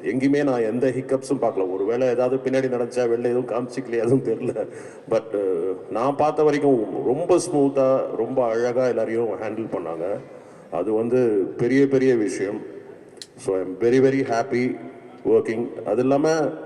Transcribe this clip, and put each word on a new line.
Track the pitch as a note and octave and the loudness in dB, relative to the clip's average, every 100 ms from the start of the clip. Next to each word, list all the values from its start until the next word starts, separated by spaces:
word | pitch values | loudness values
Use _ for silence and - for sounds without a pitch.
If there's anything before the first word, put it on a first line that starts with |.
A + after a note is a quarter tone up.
எங்கேயுமே | B2+ B2+ C3+ C#3+ | -4 0 2 2
நான் | C#3+ B2 | 2 2
எந்த | A2 A#2+ C3+ | 0 2 0
ஹிக்கப்ஸும் | B2+ C3 C3+ - C#3 | 0 -2 -4 -2 0
பார்க்கல. | A#2 F#2+ F#2+ | 0 0 -2
ஒருவேளை | F#2+ G2 A#2 C3 | -2 -2 0 2
ஏதாவது | A#2+ B2+ C3 C3+ | 2 0 0 0
பின்னாடி | C3 | 0
நடந்துச்சா, | C3 A#2+ A#2+ B2 B2 | 0 -2 -2 0 0
வெளில | A#2 | 0
எதுவும் | A#2+ B2 B2 | 0 0 -2
காமிச்சிக்கலையா, | A2 B2 - A2 A#2 | -4 -4 -8 -4 -2
எதுவும் | A2+ C3 | 2 2
தெரியல. | - A2 B2 A2 - - - - - | 2 -4 -4 -4 -6 -10 -16 -18 -2
But, | A2+ - | -2 0
uh, | G2+ F#2+ F2+ F#2 F2 F#2 | -2 0 0 -2 -4 -6
நான் | G2 C3 C#3 | -2 -2 2
பார்த்த | D3+ D3+ | 0 4
வரைக்கும் | D3+ C#3+ C#3+ B2+ G#2 - - | 2 4 4 2 2 -2 -2
ரொம்ப | C#3 F3 F3 - | -2 2 2 2
ஸ்மூத்தா, | D3 C#3 C3+ C3 C3 - - | 2 2 4 2 2 0 -4
ரொம்ப | A#2 C3 | -2 0
அழகா | A#2+ A2+ B2 A#2+ B2+ | 0 0 0 2 0
எல்லாரையும் | A#2 A2 A2+ A#2 | 0 0 0 -2
ஹேண்டில் | F#2 G#2+ A2 G#2+ | -2 -6 -6 -6
பண்ணாங்க. | F#2+ D#2+ D#2+ F2 G#2 - - - - - | -6 -6 -6 -4 -6 -10 -20 -20 -20 -8
அது | E2 F#2+ | -4 0
வந்து | A2 A#2 B2+ A#2+ G#2 F2+ - | 0 2 2 4 2 0 -2
பெரிய, | A#2+ C3 C#3 | 2 4 4
பெரிய | C3+ C3 A#2+ | 4 4 2
விஷயம். | G2+ F2 G2 G#2+ - - - - - - - - | 0 -2 -4 -6 -10 -16 -18 -20 -20 -20 -20 -10
So, | - F#2 | -4 -2
I | |
am | F2+ F2+ | -2 0
very, | A#2 C3 | 2 4
very | C3+ C3+ B2 | 4 2 0
happy | A#2 A2+ A#2+ B2 - - - - - - | -2 0 -2 -2 -4 -10 -16 -20 -8 2
working. | A2 G2 A2 A#2+ - | 2 2 -4 -6 -6
அது | - G#2+ | -2 0
இல்லாம | C3 C#3 D#3 D#3+ C#3+ - | 2 2 2 2 0 -4